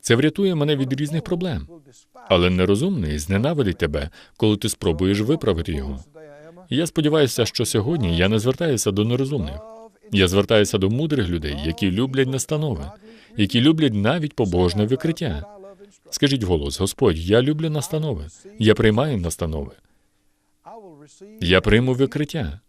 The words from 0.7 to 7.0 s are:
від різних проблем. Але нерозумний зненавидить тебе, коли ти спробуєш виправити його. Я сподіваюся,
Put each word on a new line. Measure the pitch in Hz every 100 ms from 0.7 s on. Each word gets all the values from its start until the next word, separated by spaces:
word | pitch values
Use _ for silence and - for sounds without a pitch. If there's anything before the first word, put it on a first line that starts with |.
| 147
від | 131
різних | 135 147 160
проблем. | - 175 185 117 69 - - - _
Але | - - 92 90
нерозумний | 90 92 101 165 180 82 76
зненавидить | 78 98 127 160 110 85
тебе, | 82 76 76 - - _
коли | 107 107
ти | 110
спробуєш | - 98 78 92 101
виправити | 107 160 120 85 80
його. | 78 69 67 - - - - 151 175 185
Я | 123 165
сподіваюся, | -